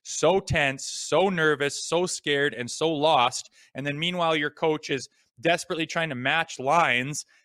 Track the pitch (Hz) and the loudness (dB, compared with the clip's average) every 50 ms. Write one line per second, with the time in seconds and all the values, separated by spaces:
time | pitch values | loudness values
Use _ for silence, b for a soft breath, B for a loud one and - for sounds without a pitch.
0 | - - - - - 156 185 196 190 - - 165 147 135 135 135 - - - - | -16 -12 -4 0 2 4 4 4 2 0 0 2 2 0 0 -4 -8 -10 -10 -10
1 | - - 147 156 185 202 190 165 160 156 151 131 143 139 - - - - 160 170 | -4 0 2 2 2 2 2 2 2 2 2 2 0 -2 -4 -4 -6 -2 -2 0
2 | 180 180 - - - 151 143 139 143 143 - 120 123 117 - - 151 165 165 143 | 0 -2 -4 -4 -4 -2 0 0 0 0 -2 -4 -8 -8 -4 -2 0 0 0 2
3 | 143 156 156 139 120 123 - - - - b b b b b - 135 143 143 147 | 2 4 6 6 4 4 2 -2 -10 -14 b b b b b -8 -6 -6 -4 -4
4 | 160 175 180 180 170 165 160 156 147 147 147 - - 160 156 151 - - 151 131 | -4 -4 -2 0 0 0 0 0 -2 -4 -4 -2 0 0 0 0 -2 -4 -6 -6
5 | 123 - _ _ _ _ _ _ 117 165 170 175 - - 180 156 160 156 - 175 | -6 -8 _ _ _ _ _ _ 0 2 2 2 0 -4 -4 -4 -4 -4 -2 -4
6 | 165 160 139 120 123 135 151 165 160 - - - 127 135 151 170 165 143 123 123 | -4 -4 -4 -4 -2 0 0 0 0 -2 -6 -6 -2 2 4 4 4 4 2 0
7 | 127 139 151 - - b b b b | 0 -4 -6 -10 -12 b b b b